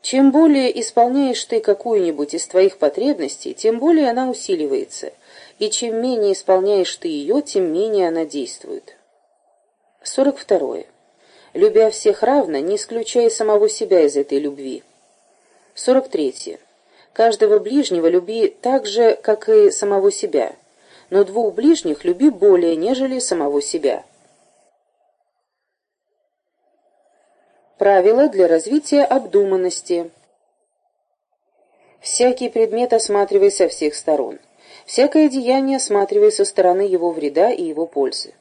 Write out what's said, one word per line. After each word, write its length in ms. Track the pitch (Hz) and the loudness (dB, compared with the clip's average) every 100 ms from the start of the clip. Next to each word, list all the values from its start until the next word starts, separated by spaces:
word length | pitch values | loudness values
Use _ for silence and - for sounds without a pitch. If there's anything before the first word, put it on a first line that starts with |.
Чем 300 | - 262 277 | -2 4 4
более 480 | 277 320 277 254 - | 6 4 4 0 -4
исполняешь 600 | 226 240 240 269 269 233 - | -2 0 2 2 -2 -4 -4
ты 160 | 226 | -2
какую-нибудь 720 | 214 202 240 214 170 147 147 | 0 -2 0 0 0 -4 -6
из 120 | 170 - | -8 -2
твоих 300 | 180 190 - | 2 2 2
потребностей, 760 | 147 185 262 226 143 - - | -2 0 -2 -2 -6 -10 -14
тем 260 | 127 220 233 | -4 -2 0
более 300 | 294 311 269 | 2 2 2
она 200 | 240 262 | -2 -4
усиливается – 840 | 233 - 180 147 135 - - 147 _ _ - - _ | -6 -6 -4 -2 -4 -6 -14 -16 _ _ -20 -20 _
и 100 | 208 | -6
чем 320 | - 233 226 | -4 -4 -4
менее 320 | 254 240 202 | -2 0 0
исполняешь 600 | 190 - 185 190 202 175 - | -2 0 2 2 0 -2 -6
ты 100 | 170 | -8
ее, 320 | 147 143 262 | -8 -2 -2
тем 320 | 285 202 175 | -2 -4 -2
менее 380 | 165 220 208 175 | -2 -2 0 -2
она 160 | 165 156 | -2 -6
действует. 720 | 143 120 - - - - _ _ _ _ _ _ _ _ _ _ _ | -8 -10 -12 -14 -16 -16 _ _ _ _ _ _ _ _ _ _ _
Сорок 380 | - - 269 277 | -8 0 0 -2
второе. 480 | - 185 131 104 - _ _ _ _ _ _ | -2 -2 -2 -8 -14 _ _ _ _ _ _
Любя 360 | - 214 214 220 | 0 2 4 2
всех 320 | - 214 202 | 2 -2 0
равно, 360 | 220 285 180 143 | 2 2 0 -4
не 180 | 165 208 | -4 -6
исключай 560 | - 226 226 240 226 | -6 -10 -4 0 0
самого 380 | 226 214 208 208 | 0 0 2 2
себя 320 | - 202 185 | -2 2 2
из 160 | 147 143 | 4 0
этой 220 | 139 139 | -2 -4
любви. 440 | 147 143 135 127 _ _ _ _ _ _ _ _ _ | -4 -10 -12 -14 _ _ _ _ _ _ _ _ _
Сорок 360 | - - 262 262 | -6 0 0 0
третье. 500 | 165 139 - - - _ _ _ _ _ | -4 -4 -6 -16 -16 _ _ _ _ _
Каждого 460 | - 226 214 214 208 | 0 0 2 2 2
ближнего 480 | 208 277 247 175 165 | 2 -2 0 0 2
люби 420 | 175 175 226 214 | 0 -2 -2 -2
так 360 | - 240 269 214 | -2 -2 -2 -2
же, 300 | 208 226 - | 2 2 2
как 320 | - 214 - | -2 -2 2
и 240 | 220 208 | 4 4
самого 400 | - 202 202 196 | 2 -2 0 0
себя, 420 | 196 196 151 110 - _ _ _ - _ | -2 -4 -4 -4 -8 _ _ _ -20 _
но 120 | 190 | 0
двух 300 | 196 202 220 | 0 0 -2
ближних 500 | 180 277 320 170 147 | 0 2 2 -2 -4
люби 260 | - 180 294 | -4 2 0
более, 460 | 202 208 180 170 160 | 4 4 4 2 -2
нежели 440 | 190 254 269 254 | -2 -2 -4 -4
самого 420 | - 175 143 143 | -4 -4 -2 -2
себя. 420 | 143 165 139 - - _ _ _ _ _ _ _ _ _ _ _ _ _ _ _ _ _ _ _ _ _ _ _ _ _ _ _ _ _ _ _ _ _ _ _ _ _ | -4 -4 -4 -4 -10 _ _ _ _ _ _ _ _ _ _ _ _ _ _ _ _ _ _ _ _ _ _ _ _ _ _ _ _ _ _ _ _ _ _ _ _ _
Правила 500 | 196 196 190 233 302 | 4 6 6 4 4
для 180 | 196 175 | 4 4
развития 560 | 165 208 294 - 285 | 4 2 -2 2 2
обдуманности. 1080 | 269 262 214 202 196 190 180 - - 170 170 _ _ _ _ _ _ _ _ _ _ _ _ _ _ _ _ _ _ _ | 2 0 0 0 2 0 -2 -6 -4 -4 -4 _ _ _ _ _ _ _ _ _ _ _ _ _ _ _ _ _ _ _
Всякий 480 | - - 247 247 247 | -10 0 0 0 -4
предмет 440 | 226 220 220 247 | -2 -2 0 0
осматривай 580 | 226 - 202 196 196 202 | 0 0 -2 0 2 2
со 160 | - 170 | 2 -2
всех 280 | - 151 147 | 0 -6 -4
сторон. 440 | - 147 113 - _ _ _ - - | -2 -2 -4 -10 _ _ _ -20 -8
Всякое 420 | - 285 311 302 | 0 2 4 2
деяние 500 | 262 240 269 269 269 | 0 0 0 0 -4
осматривай 540 | - 202 196 208 208 | -2 -2 0 2 2
со 140 | 208 196 | 2 -2
стороны 360 | - 185 180 | 2 2 2
его 280 | 202 180 175 | 0 0 -2
вреда 420 | 160 147 143 214 | -4 -4 0 0
и 120 | 240 | 0
его 240 | 170 151 165 | -6 -6 -6
пользы. 480 | 143 131 - - _ | -2 -4 -4 -14 _